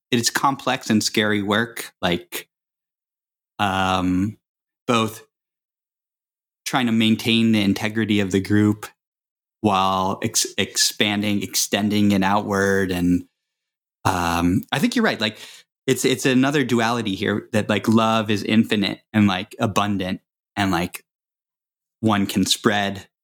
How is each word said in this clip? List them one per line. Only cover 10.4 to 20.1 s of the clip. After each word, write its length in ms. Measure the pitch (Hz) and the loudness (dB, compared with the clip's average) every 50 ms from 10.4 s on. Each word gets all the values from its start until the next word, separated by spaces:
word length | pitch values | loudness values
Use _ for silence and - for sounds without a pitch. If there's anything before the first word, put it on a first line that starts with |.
| - - - | -4 -4 -4
expanding, 840 | - 95 - - - - - - - 110 104 104 104 104 104 101 101 101 | -6 -6 -4 -2 -2 -2 -2 0 0 -2 0 0 -2 -2 -2 -2 -2 -4
extending 680 | - - - - - - 101 104 104 104 104 104 101 | -4 -4 -4 -4 -2 -2 0 0 0 2 2 2 2
it 120 | 101 98 95 | 2 2 2
outward. 680 | 95 101 107 104 104 101 98 98 98 98 98 98 90 | 2 0 0 -2 0 0 0 2 2 2 0 0 -2
And, 340 | 90 90 90 90 90 87 - _ _ _ _ _ _ _ _ _ _ _ _ _ _ _ - | -2 0 2 2 2 0 -2 _ _ _ _ _ _ _ _ _ _ _ _ _ _ _ -4
um, 580 | 90 92 87 87 85 85 85 85 87 90 - - - | -2 -2 0 -2 -2 0 0 0 2 0 0 -2 -4
I 80 | 123 139 | -4 -2
think 160 | - 240 - | -2 0 0
you're 100 | 254 220 | 0 0
right. 160 | 180 127 196 | 0 0 -2
Like, 180 | 214 214 214 - - - - - - _ _ _ - | -2 -4 -4 -6 -16 -20 -20 -20 -20 _ _ _ -2
it's, 180 | 135 131 - - | -2 -2 0 0
it's 200 | 127 131 - - | 0 0 0 0
another 380 | 139 127 127 131 139 147 151 131 | 2 2 4 2 2 2 0 0
duality 520 | 113 117 117 113 113 120 120 107 104 95 | 2 2 2 2 2 0 -2 -2 -4 -4
here 340 | 92 104 104 101 113 - - - | -2 -2 -2 -2 -2 -4 -2 -2
that, 160 | 107 104 - | -2 0 0
like, 180 | 107 101 - | -2 0 2
love 420 | 117 110 117 110 113 113 113 107 107 | 2 4 4 4 4 2 0 0 0
is 140 | 107 98 - | -2 -2 -2
infinite 580 | - 107 113 113 - 113 104 98 101 - - _ _ - | 0 2 2 4 2 2 0 0 -2 -4 -8 _ _ 2
and, 140 | 107 104 | 2 4
like, 280 | 101 92 92 98 - - - | 4 2 0 -6 -8 -6 -4
abundant, 640 | 120 107 92 104 101 104 101 95 92 92 | -4 -2 0 0 -2 -2 -2 -4 -4 -6